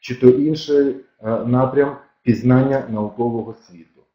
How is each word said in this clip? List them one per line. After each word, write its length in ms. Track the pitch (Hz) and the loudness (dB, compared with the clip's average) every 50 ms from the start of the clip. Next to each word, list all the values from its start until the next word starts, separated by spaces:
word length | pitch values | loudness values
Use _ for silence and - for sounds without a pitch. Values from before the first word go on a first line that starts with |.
чи 140 | - - 123 | -10 -10 -6
то 140 | 127 - 127 | 4 6 6
інший, 580 | 123 131 143 156 156 156 - - 147 143 143 | 6 6 2 -2 -2 -4 -4 0 2 2 2
е, 80 | 139 131 - - _ _ _ 110 110 113 113 110 | 2 -2 -6 -14 _ _ _ -6 -6 -4 -4 -2
напрям 460 | 120 123 127 131 131 131 143 143 139 143 - - _ _ _ _ | -2 0 0 0 0 2 0 0 0 -2 -12 -20 _ _ _ _
пізнання 600 | 123 110 98 117 123 127 131 135 135 139 135 123 117 | -2 -2 0 2 2 2 4 2 2 -2 -4 -4 -6
наукового 640 | 110 107 104 104 - - 117 120 117 117 104 104 110 | -6 -6 -6 -8 -6 -6 -6 -4 -4 -6 -10 -10 -16
світу. 480 | _ _ _ 90 85 82 _ _ 67 _ _ | _ _ _ -20 -20 -20 _ _ _ _ _